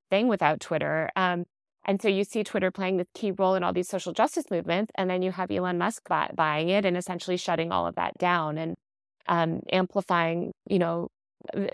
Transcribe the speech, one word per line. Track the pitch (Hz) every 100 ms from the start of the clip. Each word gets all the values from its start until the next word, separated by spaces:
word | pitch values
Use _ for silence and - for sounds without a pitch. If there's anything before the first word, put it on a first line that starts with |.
| _
thing | 196 247
without | 208 151 160
Twitter. | - 156 147 156 160
Um, | - 185 175 175 _ _ _
and | - 196
so | 214
you | 196
see | 202 226
Twitter | 220 208 185
playing | 190 185 190
this | 175
key | - 208
role | 190 190
in | 190
all | 180
these | 180 180
social | 185 -
justice | 165 269 349 -
movements, | 175 175 175 220
and | - 185
then | 185
you | 185
have | 180 185
Elon | 202 180 175
Musk | 180 - -
buy-, | 156 -
buying | - 156 151 165
it | 202 196
and | 175
essentially | 180 175 - 180
shutting | - 165 165
all | 185 85
of | -
that | - -
down | 180 175 156 151
and, | 165 - _ _ _ _ -
um, | 170 165 160 -
amplifying, | 185 185 202 - 175 165 170 180 - -
you | 196
know, | 170 170 170 - _ _ - - 196